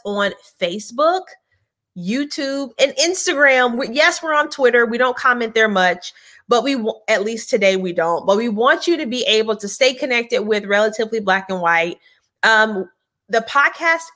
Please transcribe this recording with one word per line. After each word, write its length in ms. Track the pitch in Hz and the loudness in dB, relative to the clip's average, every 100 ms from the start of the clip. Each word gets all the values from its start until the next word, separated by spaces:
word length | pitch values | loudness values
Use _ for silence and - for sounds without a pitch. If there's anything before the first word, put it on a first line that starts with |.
on 280 | 208 202 202 - - - | -6 -2 -2 -4 -16 -6
Facebook, 600 | 175 202 - 240 311 370 370 - _ _ _ _ _ 180 | -6 -4 -8 0 0 0 -6 -20 _ _ _ _ _ -10
YouTube, 760 | 175 247 294 - 277 277 269 - | -4 -4 -4 -4 -4 -4 -6 -2
and 140 | 277 262 | -2 0
Instagram. 800 | 320 359 - 285 285 254 247 233 | -2 0 -2 2 4 4 2 -2
We, 120 | 262 | -4
yes, 320 | 247 330 339 | 0 0 0
we're 120 | 330 | -2
on 160 | 302 302 | 0 0
Twitter. 360 | - 254 240 233 | 0 2 4 0
We 120 | 240 | 0
don't 180 | 254 254 | 0 0
comment 380 | 262 247 226 | 0 0 -2
there 140 | 226 220 | 0 2
much, 440 | 196 180 180 - - - - - | 4 2 0 -8 -20 -20 -20 0
but 140 | 240 | 0
we 80 | 247 | 2
w-, 200 | 269 214 - - | -2 -4 -6 -2
at 160 | 214 | 0
least 260 | 208 226 - | 0 -6 -2
today 260 | 226 196 190 | 2 2 2
we 160 | 185 | -2
don't. 340 | 175 165 165 180 | -2 0 0 2
But 100 | 202 | 0
we 120 | 240 | 0
want 380 | 208 247 320 339 | 0 2 2 2
you 100 | 330 | -2
to 100 | 277 | -2
be 180 | 247 | -4
able 320 | - 220 220 214 | 0 0 0 -4
to 120 | 202 | -6
stay 260 | - 262 | 0 0
connected 480 | 262 285 240 233 220 | 2 -2 -2 0 -4
with 220 | 208 208 | 0 -2
Relatively 560 | 202 202 220 214 220 226 | 0 0 0 -2 -4 -4
Black 300 | 202 190 190 | 0 -2 -2
and 100 | 185 | -2
White. 380 | 170 170 170 - _ _ _ _ | 2 2 0 -6 _ _ _ _
Um, 460 | 220 220 220 202 185 _ _ _ _ | 2 4 4 0 -8 _ _ _ _
the 120 | 226 220 | -4 0
podcast 540 | 277 311 330 330 330 - | 0 0 0 -2 -2 -4